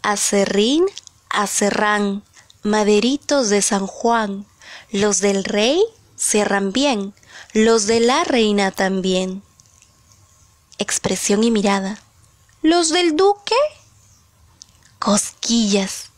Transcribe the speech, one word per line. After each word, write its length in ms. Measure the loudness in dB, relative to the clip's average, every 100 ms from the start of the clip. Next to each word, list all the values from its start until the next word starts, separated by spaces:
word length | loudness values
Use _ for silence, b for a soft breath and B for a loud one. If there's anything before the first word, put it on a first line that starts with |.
Acerrín, 840 | -2 -2 0 0 0 2 2 2 0 -4 -20 _ _
acerrán, 920 | -4 -2 0 0 0 0 0 -2 -6 -12 B B _
maderitos 840 | -2 0 2 2 2 -2 0 0 2
de 140 | 0
San 240 | 0 -2 -4
Juan, 600 | -4 0 0 -2 -8 -14 _ B B B
los 280 | -2 0 0
del 240 | 0 0
rey 380 | -2 0 0 2 -2 _ _ -8
cierran 560 | -2 0 0 0 -2
bien, 420 | 0 0 -2 -6 -12 B B B
los 340 | 0 4 2 2
de 140 | 2
la 220 | 2 2
reina 480 | 0 0 2 2 0
también. 720 | 0 -2 0 -2 -2 -4 -8 -16 _ _ _ _ _ _ _ _ _ _ _ _ -10
Expresión 640 | -6 -4 -4 -4 0 2
y 80 | 2
mirada. 480 | 2 0 -2 -4 -10 _ _ _ _ _ _
¿Los 280 | 0 2 2
del 260 | 0 0 4
duque? 400 | 2 2 0 0 0 -4 _ _ _ _ _ _ _ _ -20 _ _ _
Cosquillas. 1120 | -2 0 -2 -10 -2 0 2 0 -2 -8 -16